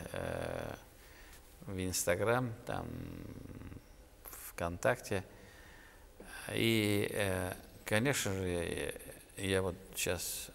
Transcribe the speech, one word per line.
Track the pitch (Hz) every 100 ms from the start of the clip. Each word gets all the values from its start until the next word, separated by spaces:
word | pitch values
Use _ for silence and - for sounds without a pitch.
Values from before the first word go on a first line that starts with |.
| 80
э, | 50 50 - 82 50 50 - - - - - - - - - -
в | 95
Instagram, | 92 92 - 92 107 120 123 113 -
там, | - - - - - - - - - - - - - - - - - -
ВКонтакте. | - 85 87 - 120 - 98 - - - - - - - - - - - - -
И, | 107 113 113 104 101 -
э, | - 98 92 90 - - - -
конечно | 107 135 131 104
же, | 95 92
я, | 87 85 - - - - - - -
я | 98 95
вот | 95 92 - -
щас, | - 87 - - -